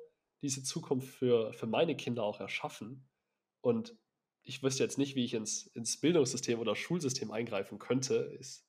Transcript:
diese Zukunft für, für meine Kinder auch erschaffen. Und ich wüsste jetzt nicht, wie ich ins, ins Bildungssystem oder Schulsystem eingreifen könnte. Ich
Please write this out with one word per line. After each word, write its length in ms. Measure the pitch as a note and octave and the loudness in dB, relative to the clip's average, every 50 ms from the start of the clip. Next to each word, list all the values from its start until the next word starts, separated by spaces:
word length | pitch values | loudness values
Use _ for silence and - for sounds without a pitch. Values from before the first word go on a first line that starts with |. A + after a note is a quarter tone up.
| - - _ _ _ _ _ _ - | -16 -20 _ _ _ _ _ _ -4
diese 200 | C#3+ C3 C3+ C3 | -4 -4 -4 -4
Zukunft 440 | - - E3+ - - C#3 B2+ C3 - | -4 -4 -4 -2 0 0 0 -2 -4
für, 440 | - - B2+ B2 A#2+ A2+ A2 A2+ - | -4 0 4 6 6 6 4 2 -2
für 140 | - - | -4 -4
meine 300 | A2 A2 C3 G3 E3 C#3+ | 0 2 4 4 2 2
Kinder 280 | - - C3 A#2 A2+ G#2 | 0 -2 -4 -2 -2 -2
auch 160 | G#2+ G#2 - | -2 -2 -4
erschaffen. 680 | G2 G2 - - - D3 - - - G#2+ C3 C3+ - _ _ _ _ _ _ _ _ _ _ _ | -6 -6 -6 -6 -6 -6 -8 -10 -10 -12 -12 -14 -16 _ _ _ _ _ _ _ _ _ _ _
Und 360 | - B2 A#2 A2+ A2 - - - _ _ _ _ _ _ _ _ _ | 2 2 2 2 0 -4 -10 -18 _ _ _ _ _ _ _ _ _
ich 200 | - B2+ - C3 | -14 -8 -2 0
wüsste 200 | C3+ C3 - A#2+ | 0 2 2 2
jetzt 160 | A2 - - | 2 2 0
nicht, 160 | C#3 C#3 C3+ | 0 0 0
wie 80 | C3+ A#2+ | 0 0
ich 100 | - A#2+ | 0 0
ins, 320 | A2 G#2+ G#2 - - - - | -2 -2 -2 -4 -6 -6 -8
ins 320 | - B2 A2+ - - - | -10 -6 -4 -4 -2 2
Bildungssystem 580 | - D3+ F3 D#3+ C3 C3 - A#2+ - - A#2 A2+ | 4 4 6 6 6 4 2 0 0 0 0 2
oder 160 | A2+ G#2+ G2+ | 2 0 0
Schulsystem 540 | - - - E3+ F3+ C#3+ B2+ C3 - B2+ G#2+ | 0 0 -2 -2 0 0 0 -2 -2 -4 -4
eingreifen 480 | G#2 A2+ A#2+ A2+ G#2+ G2 G2 - G#2+ G#2 | -2 -2 -2 0 0 -2 -2 -4 -6 -8
könnte. 580 | - - B2 C3+ C3 - D3 D3+ - D3 C#3+ - | -2 0 2 2 2 2 2 2 0 -2 -6 -10
Ich 200 | - - - - - | -12 -14 -16 -16 -18